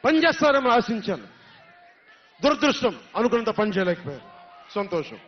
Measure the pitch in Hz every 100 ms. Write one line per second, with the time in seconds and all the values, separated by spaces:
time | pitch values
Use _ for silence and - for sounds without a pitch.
0 | 247 320 330 - 302 277 254 240 - 226
1 | 196 160 98 - - - - - - _
2 | _ - _ _ 262 302 294 - 240 135
3 | - 185 233 233 226 208 214 190 180 170
4 | 156 135 - - - - - 208 202 170
5 | 139 107